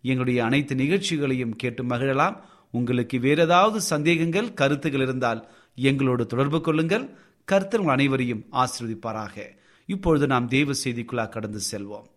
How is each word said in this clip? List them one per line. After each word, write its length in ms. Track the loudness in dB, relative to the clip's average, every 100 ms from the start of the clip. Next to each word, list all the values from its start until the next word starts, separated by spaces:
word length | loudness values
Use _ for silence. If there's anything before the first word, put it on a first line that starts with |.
எங்களுடைய 380 | 0 0 2 2
அனைத்து 320 | 2 2 0 -2
நிகழ்ச்சிகளையும் 800 | 0 0 0 -2 0 0 -2 -4
கேட்டு 280 | -6 -4
மகிழலாம். 520 | -4 -2 0 2 0 -2 -18 -20 _
உங்களுக்கு 480 | -4 0 0 0 0
வேற 240 | 2 4
ஏதாவது 380 | 6 6 4 2
சந்தேகங்கள், 720 | -2 0 2 2 2 0 -4
கருத்துகள் 480 | 0 2 2 0 0
இருந்தால் 400 | 0 0 0 -2 -8 -20 _ 0
எங்களோடு 500 | 2 4 2 2 0
தொடர்பு 360 | 0 0 0
கொள்ளுங்கள். 480 | 0 0 0 -2 -2 -16 _ _ 0
கர்த்தர் 340 | 0 2 0
உங்கள் 140 | 2
அனைவரையும் 500 | 2 2 2 0 -4 -4
ஆசீர்வதிப்பாராக. 840 | 0 0 -2 -8 -8 -8 -8 -10 -12 -16 -20 _ _ -8
இப்பொழுது 420 | -2 2 4 4
நாம் 200 | 2 2
தேவ 240 | 0 0 -2
செய்திக்குள்ளாக 460 | -4 -6 -6 -4 -4
கடந்து 300 | -6 -8 -8 -8
செல்வோம். 340 | -8 -10 -12 -16